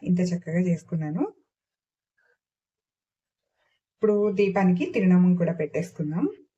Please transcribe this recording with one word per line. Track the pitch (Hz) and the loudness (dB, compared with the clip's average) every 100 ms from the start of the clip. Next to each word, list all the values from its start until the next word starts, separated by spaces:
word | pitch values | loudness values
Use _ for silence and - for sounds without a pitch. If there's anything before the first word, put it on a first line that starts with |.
| - | 0
ఇంత | 180 180 | 0 0
చక్కగా | 175 160 165 185 | -4 -4 -2 0
చేసుకున్నాను. | 165 - 170 151 170 403 - _ _ _ _ _ _ _ _ _ _ _ _ _ _ _ _ _ _ _ _ _ _ _ _ _ _ | -2 -4 -6 -4 -4 -6 -6 _ _ _ _ _ _ _ _ _ _ _ _ _ _ _ _ _ _ _ _ _ _ _ _ _ _
ఇప్పుడు | 208 208 208 190 | 0 2 0 0
దీపానికి | 196 190 190 180 359 302 | 0 2 2 2 0 0
తిరునామం | 190 180 180 180 | 4 4 4 2
కూడా | 165 170 | 0 -2
పెట్టేసుకుందాం. | 151 160 170 - 151 160 294 427 _ | -4 -4 -8 -6 -6 -2 -4 -6 _